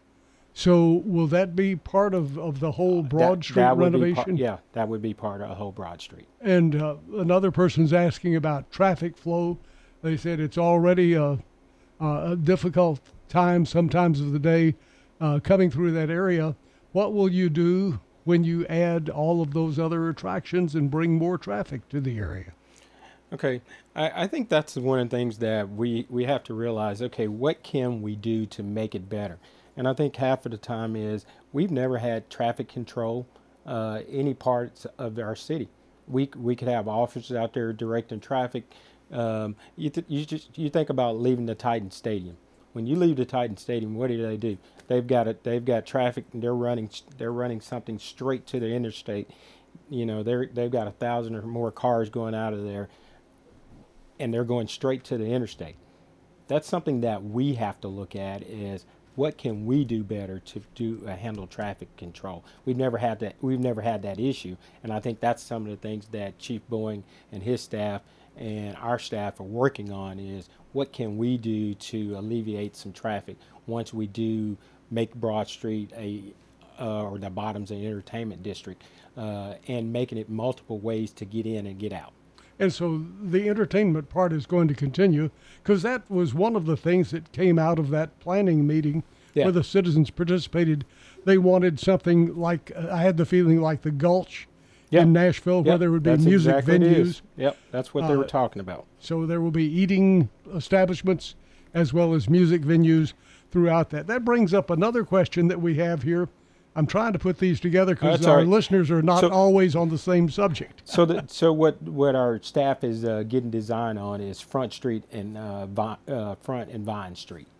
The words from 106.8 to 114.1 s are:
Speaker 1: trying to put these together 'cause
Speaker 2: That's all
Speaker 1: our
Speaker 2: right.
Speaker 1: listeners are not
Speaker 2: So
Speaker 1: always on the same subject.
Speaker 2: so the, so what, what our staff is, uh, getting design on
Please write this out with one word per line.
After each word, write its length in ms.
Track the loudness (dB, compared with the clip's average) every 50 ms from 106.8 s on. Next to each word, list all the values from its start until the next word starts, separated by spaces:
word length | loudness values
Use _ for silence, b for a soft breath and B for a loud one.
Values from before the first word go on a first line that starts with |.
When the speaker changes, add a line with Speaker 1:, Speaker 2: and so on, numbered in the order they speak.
| 0 2
Speaker 1:
trying 260 | 2 0 0 0 -2
to 60 | -2
put 180 | 0 -2 0 2
these 220 | 2 2 2 2
together 340 | 0 2 4 4 4 4 2
'cause 200 | 2 4 4 4 6
Speaker 2:
That's 60 | 6
all 60 | 8 8
Speaker 1:
our 40 | 8
Speaker 2:
right. 80 | 8 6
Speaker 1:
listeners 420 | 4 4 4 4 4 4 4 4
are 140 | 2 4 4
not 160 | 4 6 6
Speaker 2:
So 80 | 6 6
Speaker 1:
always 460 | 6 6 6 6 6 6 6 4 4
on 140 | 2 0 0
the 80 | 0 -2
same 280 | 0 2 4 4 4 4
subject. 520 | 2 0 0 0 0 -2 -8 -12 -14 -20 -14
Speaker 2:
so 200 | -4 4 4 4
the, 180 | 4 4 0 -2 -6
so 260 | -4 4 4 4 6
what, 260 | 6 6 4 4 2 -6
what 320 | -10 0 2 2 4 4
our 240 | 4 2 2 0 -2
staff 420 | -4 -4 -2 0 2 2 0 0 -2
is, 220 | -4 -2 -2 -2
uh, 160 | -2 -2 -2 -2 0
getting 240 | -2 -2 -2 0
design 440 | -4 -4 -4 -2 -4 -2 -2 -4 -4 -6
on 220 | -6 -6